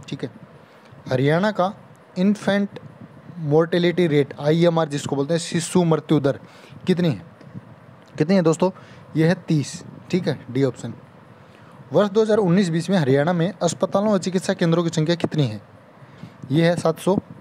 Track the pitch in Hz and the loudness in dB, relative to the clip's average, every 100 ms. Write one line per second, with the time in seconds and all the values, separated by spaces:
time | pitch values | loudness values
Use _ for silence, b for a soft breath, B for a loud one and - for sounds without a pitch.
0 | - 139 131 - - - B B B - | -16 -12 -12 -12 -20 -20 B B B -20
1 | - 131 139 165 214 202 185 - - - | -4 0 2 2 0 0 -2 -4 -18 -20
2 | - - 196 202 - 202 202 - - - | -12 -2 0 0 0 0 -2 -8 -20 -20
3 | - - - 175 151 151 165 175 175 170 | -20 -20 -18 -8 0 2 2 2 2 2
4 | 170 147 135 - 147 165 170 165 156 143 | 2 2 0 -2 0 4 4 2 0 -4
5 | - 139 139 165 - 170 160 185 170 156 | -4 -4 -2 -2 -2 -4 0 2 2 0
6 | - 151 139 - B B B B - 175 | 2 2 2 -2 B B B B -2 0
7 | 175 98 - - - - - - - - | 0 -2 -8 -20 -20 -20 -20 -20 -20 -20
8 | - - 151 196 165 156 185 B B B | -10 -4 2 2 2 2 0 B B B
9 | B 156 160 180 - 156 131 - - - | B 0 0 0 0 -2 -2 -10 -18 -20
10 | - 185 175 117 - 123 135 - 120 - | -6 -4 -4 -6 -6 -2 -2 -2 -10 -14
11 | - - - B B B B B - 151 | -20 -20 -20 B B B B B -2 0
12 | 208 202 220 214 185 180 180 160 160 190 | 2 2 2 2 4 2 2 -2 0 0
13 | 131 139 151 175 165 - 170 - 185 196 | 2 2 2 0 -2 -2 -4 -2 -2 0
14 | 214 196 185 180 - 190 170 165 170 160 | 0 0 -2 -2 -2 0 0 2 0 0
15 | 156 170 - 156 127 104 - - - B | 0 -2 -2 -2 -2 -4 -14 -20 -20 B
16 | B B B B - 147 165 170 165 156 | B B B B -2 2 2 2 -2 -2
17 | 175 202 - - | -2 -2 -4 -6